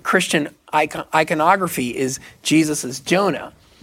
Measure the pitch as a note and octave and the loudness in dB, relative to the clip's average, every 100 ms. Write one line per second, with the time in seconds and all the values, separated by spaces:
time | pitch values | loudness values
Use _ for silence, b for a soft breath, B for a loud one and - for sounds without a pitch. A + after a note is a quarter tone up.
0 | - F#3 F3+ E3 D3 - _ D3+ D#3 E3 | 0 0 2 -2 -2 -10 _ 0 0 -4
1 | - D#3 D#3+ D#3+ D#3+ G3 F3 - B2 A#2 | -2 0 0 2 4 2 0 -4 -4 -2
2 | C3 C3+ B B - D3+ D3+ D3 B2+ C3 | -4 -6 B B 0 2 2 -2 -6 -8
3 | - F3+ G3+ B2 G2+ - B B | -2 0 0 -2 -8 -18 B B